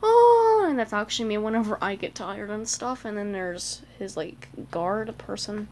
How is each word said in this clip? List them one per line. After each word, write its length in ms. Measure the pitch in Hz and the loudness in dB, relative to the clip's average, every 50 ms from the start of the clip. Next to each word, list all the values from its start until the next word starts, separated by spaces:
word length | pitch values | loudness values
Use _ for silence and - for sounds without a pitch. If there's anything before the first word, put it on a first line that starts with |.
Oh! 640 | - 427 453 480 466 480 480 466 453 453 440 440 403 349 | 4 6 8 8 10 10 8 8 6 6 6 4 4 2
And 100 | 285 254 | 2 0
that's 140 | 226 214 | -2 0
actually 360 | - 208 208 214 - - 233 220 | -2 -2 -2 -2 -4 -4 -2 -2
me 100 | 208 214 | -2 -2
whenever 400 | 214 220 220 226 226 208 208 - | -2 0 0 0 0 0 -2 -2
I 120 | - 190 196 | -2 -4 -4
get 200 | 190 - 170 - | -4 -6 -8 -8
tired 360 | - - 175 196 202 214 202 | -8 -10 -10 -8 -10 -8 -8
and 180 | 208 214 220 226 | -8 -8 -6 -6
stuff. 360 | - - - 240 254 254 - | -6 -6 -4 -6 -6 -6 -8
And 120 | 233 208 | -8 -6
then 160 | 208 202 208 | -6 -6 -4
there's 500 | 202 190 185 180 175 180 - - - - - - - - | -4 -4 -4 -6 -6 -8 -8 -10 -10 -12 -14 -20 -14 -12
his, 180 | 202 190 - | -12 -10 -6
like, 320 | - 156 170 - - - - - - - - | -8 -8 -8 -10 -16 -20 -20 -16 -16 -14 -8
guard 460 | - 170 170 180 196 214 220 220 226 - | -6 -4 -2 -2 -2 -2 -4 -6 -10 -14
person. 500 | - - 202 202 - - 208 214 208 214 | -12 -12 -10 -10 -8 -8 -8 -8 -10 -10